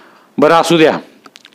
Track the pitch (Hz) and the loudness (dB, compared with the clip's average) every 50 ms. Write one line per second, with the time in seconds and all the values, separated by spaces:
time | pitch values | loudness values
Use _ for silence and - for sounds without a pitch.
0 | - - _ _ _ _ _ - 151 151 165 165 156 - 170 165 160 143 - - | -20 -20 _ _ _ _ _ -2 0 0 2 0 0 0 0 0 0 0 0 -4
1 | - - _ _ - - - - _ _ _ | -8 -16 _ _ -20 -20 -20 -20 _ _ _